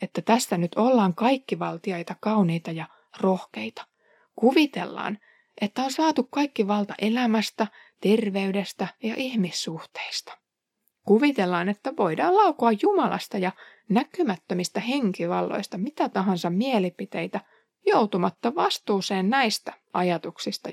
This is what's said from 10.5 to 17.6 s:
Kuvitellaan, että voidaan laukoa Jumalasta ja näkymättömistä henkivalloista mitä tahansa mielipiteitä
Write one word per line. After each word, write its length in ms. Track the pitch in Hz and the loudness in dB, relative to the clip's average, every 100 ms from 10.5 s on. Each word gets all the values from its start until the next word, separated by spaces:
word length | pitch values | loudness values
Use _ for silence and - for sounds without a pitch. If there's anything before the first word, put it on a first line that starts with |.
| _ _ _ _ _ - | _ _ _ _ _ 2
Kuvitellaan, 600 | 214 294 269 180 175 185 | 4 4 2 0 0 -2
että 280 | 202 269 320 | -4 -6 -2
voidaan 400 | 190 160 311 381 | 0 0 2 4
laukoa 340 | 392 302 233 214 | 4 4 2 2
Jumalasta 560 | 403 392 233 185 - 202 | 2 2 2 -2 -4 -4
ja 140 | 185 - - - - | -4 -4 -14 -16 -2
näkymättömistä 920 | 208 294 - 294 180 - 180 180 - | 0 0 -2 -2 -2 -4 -4 -4 -4
henkivalloista 1000 | 226 277 214 180 170 180 180 - 196 180 | -2 0 0 -2 -2 -2 -2 -4 -6 -6
mitä 300 | 240 - 269 | -6 -2 -2
tahansa 420 | 196 190 180 170 | 0 0 0 0
mielipiteitä 880 | 180 262 233 185 - 196 190 180 196 - _ | 0 0 0 0 -4 -8 -8 -6 -8 -10 _